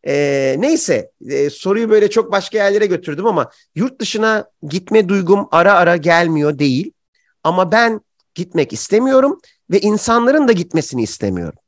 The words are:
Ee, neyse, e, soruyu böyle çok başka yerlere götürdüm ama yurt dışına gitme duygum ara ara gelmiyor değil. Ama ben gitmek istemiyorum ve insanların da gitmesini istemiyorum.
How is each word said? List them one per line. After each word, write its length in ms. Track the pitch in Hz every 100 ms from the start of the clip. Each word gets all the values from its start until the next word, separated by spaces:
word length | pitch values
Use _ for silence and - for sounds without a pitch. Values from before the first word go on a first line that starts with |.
| -
Ee, 480 | 143 143 139 135 135
neyse, 520 | 262 330 - 107 - _ 123
e, 220 | 139 143
soruyu 400 | - 185 208 226
böyle 200 | 214 208
çok 220 | 226 226
başka 260 | 202 190 220
yerlere 280 | 202 202 208
götürdüm 400 | 175 - 147 220
ama 240 | 175 120 _ _
yurt 260 | 151 254 262
dışına 440 | 220 214 220 214 - _ 147
gitme 400 | 170 180 220 185
duygum 400 | 202 175 196 202
ara 220 | 160 180
ara 220 | 196 170 175
gelmiyor 640 | 156 165 170 156 147 143
değil. 340 | 143 127 208 _ _ _ _ _
Ama 280 | 156 180 185
ben 280 | 214 233 214 _ _ _
gitmek 380 | - 180 170 139
istemiyorum 680 | 113 - 208 262 262 277 381 _ _ _
ve 100 | 196
insanların 680 | 208 208 - 233 240 302 269
da 40 |
gitmesini 500 | 196 175 165 139 127
istemiyorum. 560 | 110 - 101 92 85 -